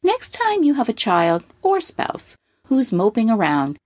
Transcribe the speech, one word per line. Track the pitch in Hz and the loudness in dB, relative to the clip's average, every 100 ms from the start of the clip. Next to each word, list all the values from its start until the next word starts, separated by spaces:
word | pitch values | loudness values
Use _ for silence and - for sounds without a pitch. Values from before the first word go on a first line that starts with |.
Next | 359 466 - | 0 -2 -2
time | - 453 415 | -2 0 2
you | 294 | 2
have | 277 240 | 2 -2
a | |
child | - - 175 170 170 - _ | -2 0 2 2 0 -4 _
or | 370 392 | 0 0
spouse | - - - - - - _ _ _ | -2 -6 -6 -6 -10 -14 _ _ _
who's | 262 254 | -2 0
moping | 175 196 214 220 | 0 0 0 0
around | 220 160 147 139 147 | 2 2 0 -2 -8